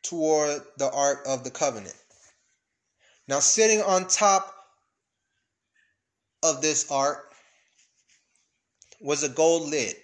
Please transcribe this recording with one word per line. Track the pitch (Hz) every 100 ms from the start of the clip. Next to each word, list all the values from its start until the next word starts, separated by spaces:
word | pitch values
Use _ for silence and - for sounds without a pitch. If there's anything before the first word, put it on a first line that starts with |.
Toward | - 170 156 156 147 147 - -
the | 139
Ark | 135 143 135 135
of | 131
the | 123
Covenant. | - 147 113 95 - _ _ _ _ _ _ _ _ _ _ _ _ -
Now, | 139
sitting | - - 220 214
on | 196 185 185
top | - 208 190 - - _ _ _ _ _ _ _ _ _ _ _ _ _ _ _ _ _ _
of | 160 147
this | 156 143 -
ark | 139 139 147 - - _ _ _ _ _ _ _ _ _ _ _ _ _ _ _ -
was | 135 147
a | 147
gold | 131 160 165 151
lid | 147 107 78